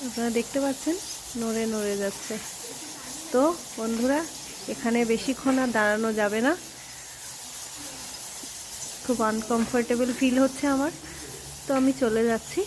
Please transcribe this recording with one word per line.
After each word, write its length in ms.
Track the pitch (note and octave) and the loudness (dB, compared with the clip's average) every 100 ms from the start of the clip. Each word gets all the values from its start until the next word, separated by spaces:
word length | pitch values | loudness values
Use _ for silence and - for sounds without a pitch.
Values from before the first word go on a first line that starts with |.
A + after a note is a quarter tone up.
| C4+ | -6
আপনারা 240 | A#3 A#3 A#3 | -2 0 2
দেখতে 200 | A#3 C#4 | 0 0
পাচ্ছেন, 320 | C#4 C4 - F4+ - - - A#3+ | 0 0 0 -2 -4 -8 -8 -4
নড়ে 220 | A3+ A3+ A3+ | -2 0 0
নড়ে 220 | G#3+ G#3 G3+ | 0 0 0
যাচ্ছে। 300 | G3 G3 - A3 - - - C#4 D#4 - - - - | -2 -2 -6 -6 -6 -8 -8 -10 -10 -10 -10 -10 0
তো 80 | B3 D4 E4+ - - | 4 4 4 -6 -6
বন্ধুরা, 420 | A3+ A3+ B3 C#4+ D#4+ - - - - | -2 0 2 2 0 -8 -10 -10 -6
এখানে 260 | - A#3 A#3 A#3 | -2 2 2 4
বেশিক্ষণ 440 | A3+ - B3+ C4+ C4 | 2 2 0 4 4
আর 60 | C4 A3 | 4 4
দাঁড়ানো 320 | G#3+ G#3+ A3+ A3 | 4 4 2 2
যাবে 180 | G#3 G#3+ B3 | 2 4 4
না, 60 | F4+ - - - - - - - - - - - - - - - - - - - - - - - - | 2 -2 -14 -14 -12 -12 -12 -12 -12 -12 -10 -10 -10 -10 -10 -10 -10 -10 -10 -10 -10 -10 -8 -8 -8
খুব 140 | - A3+ A3 | -2 2 2
আনকমফোর্টেবল 800 | A3 - A#3 A3+ B3 A#3 A#3+ B3 A#3+ | 0 0 0 2 0 2 2 2 4
ফিল 160 | C4 B3+ | 4 6
হচ্ছে 220 | C4+ C4 C#4+ C4+ | 4 4 2 2
আমার, 180 | C#4+ E4+ - - - - - - - | 0 -2 -12 -12 -12 -12 -12 -12 0
তো 40 | C4+ | 4
আমি 120 | C4 C4 | 4 4
চলে 200 | B3 A3 A#3 | 2 4 4
যাচ্ছি। 300 | A3+ - - | 2 0 -2